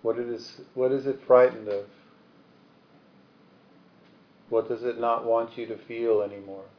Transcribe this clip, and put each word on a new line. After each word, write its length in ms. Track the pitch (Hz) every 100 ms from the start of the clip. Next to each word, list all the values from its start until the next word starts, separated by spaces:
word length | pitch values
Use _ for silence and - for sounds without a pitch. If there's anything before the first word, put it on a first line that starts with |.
What 160 | 113 113
it 100 | 120
is, 320 | 113 - - -
what 180 | 127 127
is 140 | 135 135
it 160 | 131 -
frightened 420 | 123 127 117 107
of? 180 | 101 101 - - - - - _ _ _ _ _ - _ - - _ - - _ - - _ - - _ _ -
What 180 | 113 110
does 140 | 117
it 180 | 120 117
not 240 | 117 117
want 320 | 117 117 120 -
you 80 | 110
to 120 | 104
feel 420 | - 117 117 107
anymore? 460 | 101 101 98 98 98